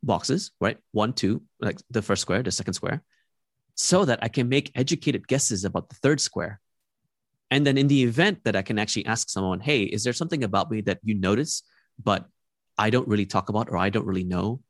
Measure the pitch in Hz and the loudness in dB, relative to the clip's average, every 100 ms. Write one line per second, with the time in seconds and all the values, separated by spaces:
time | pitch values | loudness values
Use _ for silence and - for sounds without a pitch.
0 | - 90 - 170 - - 104 107 _ 107 | -2 0 0 -4 -4 -2 -2 -2 _ -2
1 | 110 - 98 117 - - 107 - - 113 | -2 0 0 -2 -6 -6 -6 -6 -4 -4
2 | - 98 - 95 123 - 95 92 - 170 | 0 -2 0 -2 -2 -4 -4 -4 -4 -6
3 | _ _ _ _ _ _ _ - - 180 | _ _ _ _ _ _ _ -4 2 4
4 | 165 117 117 - 120 139 139 - 135 165 | 4 2 0 -2 0 0 0 -2 -2 -2
5 | 151 107 - 135 - 98 95 92 - - | -2 -2 0 -2 0 -2 -2 -2 -4 -2
6 | 135 113 - - 85 101 _ _ _ _ | 0 2 -2 -4 -6 -8 _ _ _ _
7 | _ _ _ _ - 139 139 139 139 139 | _ _ _ _ -2 2 4 4 4 4
8 | 120 120 196 185 117 98 92 107 107 107 | 4 4 2 2 -2 -2 0 -2 -2 -2
9 | - - - 98 95 90 127 139 98 104 | -2 -4 -4 -2 -2 -2 0 2 0 -2
10 | 123 - 170 160 110 98 85 110 101 92 | -2 -2 -4 -2 0 0 0 -2 -2 -2
11 | 107 104 92 107 160 - - _ _ - | -2 0 2 2 0 -6 -10 _ _ -6
12 | 107 95 - _ _ _ _ - 107 127 | 0 0 -2 _ _ _ _ 0 2 2
13 | 120 104 95 95 - 107 117 87 95 107 | 2 0 2 -2 0 -2 0 0 0 0
14 | 95 92 90 90 101 127 | -2 -2 -2 -2 -2 -4